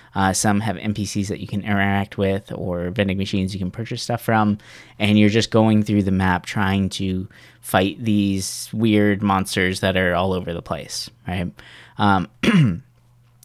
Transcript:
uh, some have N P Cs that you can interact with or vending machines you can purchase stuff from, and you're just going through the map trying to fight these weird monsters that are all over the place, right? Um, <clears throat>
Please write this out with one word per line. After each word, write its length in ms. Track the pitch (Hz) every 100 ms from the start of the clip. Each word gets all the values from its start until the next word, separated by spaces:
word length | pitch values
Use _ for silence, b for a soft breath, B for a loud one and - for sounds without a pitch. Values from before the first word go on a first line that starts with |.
| B 95
uh, 180 | 95
some 280 | 180 110 101
have 160 | 110 90
N 160 | 107
P 120 | 104 95
Cs 220 | 107 98
that 120 | 95
you 80 | 104
can 140 | 101
interact 560 | 92 101 98 98 98 -
with 340 | 98 98 -
or 360 | - 101 87 87
vending 280 | 104 98 95
machines 360 | 95 101 95
you 60 | 98
can 120 | 90
purchase 300 | - 113 120
stuff 220 | - 117
from, 340 | - 110 104 101 B B B B
and 220 | 104 107
you're 100 | 107
just 220 | 113 -
going 320 | 113 110 107
through 200 | 104 104
the 80 | 95
map 340 | 95 92 90 -
trying 440 | 110 98 98 95
to 400 | - 95 92 95 b b b
fight 420 | - 98 95 -
these 680 | 113 104 101 95 95 - -
weird 480 | 107 113 104 104 101
monsters 600 | 104 95 98 101 92 92
that 140 | 95 95
are 200 | 90 87
all 180 | 95
over 200 | 92 87
the 80 | 85
place, 480 | - 80 - - - - -
right? 240 | 90 - - B B B B
Um, 320 | 104 98 - _
<clears throat> 420 | 233 196 123 85 - _ _ _ _ _